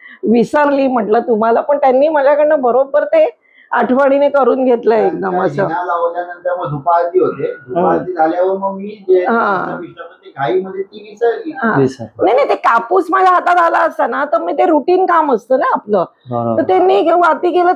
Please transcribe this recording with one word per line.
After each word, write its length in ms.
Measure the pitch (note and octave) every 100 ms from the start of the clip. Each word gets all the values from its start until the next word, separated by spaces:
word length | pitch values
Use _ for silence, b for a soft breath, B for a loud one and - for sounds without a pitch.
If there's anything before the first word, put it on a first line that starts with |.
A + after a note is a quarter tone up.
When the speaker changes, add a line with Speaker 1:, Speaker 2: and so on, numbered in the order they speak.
| B B
Speaker 1:
विसरली," 640 | - A#3 G#3+ D4+ C#4+ C#4 C4+
म्हटलं, 320 | B3+ G3+ A#3
"तुम्हाला." 420 | A#3 G#3+ A3+ A#3
पण 160 | - C#4+
त्यांनी 320 | C4+ B3+ D4+
माझ्याकडनं 520 | D#4 C4+ D4 D4+ D4+
बरोबर 440 | B3 A#3+ C4+ C#4+
ते 320 | D4 D#4+ D#4+ - b b b
आठवणीने 580 | A#3+ A3+ B3+ C#4 C#4 C#4+
करून 360 | C#4 B3 C4
घेतलं 300 | C4 A#3 G3+
एकदम 360 | A3+ F#3+ E3+ F#3+
Speaker 2:
त्या 120 | F3+
Speaker 1:
असं. 200 | F#3 C#3+
Speaker 2:
हिना 220 | F3+ -
लावल्यानंतर 720 | - E3+ E3+ F3 F3 F3 F3+ F3+
मग 120 | E3+
धुपारती 480 | C#3+ E3 E3+ E3+ -
होते. 240 | C3+ C3
Speaker 1:
हम्म. 320 | D3+ - -
Speaker 2:
धुपारती 380 | - F3+ - -
झाल्यावर 440 | E3 D#3+ D#3+ F#3+ G3
मग 180 | G3 G3
मी 280 | G#3 G#3+ G3
जे 120 | F#3
Speaker 1:
हा. 440 | F3+ A#3 A3 F#3
Speaker 2:
कृष्ण 160 | E3+ E3
विष्णू 240 | - -
ते 280 | - - - C3+
घाईमध्ये 460 | A#2 F#3+ F#3+ -
ती 260 | - G#3+ A4
विसरली. 420 | - - G#4+ E4 -
Speaker 1:
हा. 160 | A3+ D#3+
Speaker 3:
विसरली. 460 | C3 - A2 -
Speaker 1:
नाही, 120 | F4+ B4
नाही, 120 | C#5
ते 60 |
कापूस 520 | - - A#3 - F#4 F4
माझ्या 220 | F#4+ F#4
हातात 240 | F4 F4 F4
आला 220 | E4+ E4+
असता 280 | D#4+ C4+ B3
ना, 180 | C4
तर 180 | C#4+ E4
मी 100 | E4+
ते 120 | D#4+ F#4
रुटीन 400 | D4+ C4 F#4 F#4
काम 280 | F4 D4+
असतं 240 | A3+ - C4
ना 140 | B4+
आपलं. 320 | - G#3 G3+ E3 _ B2+
Speaker 3:
बरोबर. 320 | A#2+ A#2 A2+
Speaker 1:
तर 40 | F4
त्यांनी 420 | F#4 F#4 G4+ E4
वाती 400 | E4+ E4+ C4+ F4
केलं 220 | F4+ F4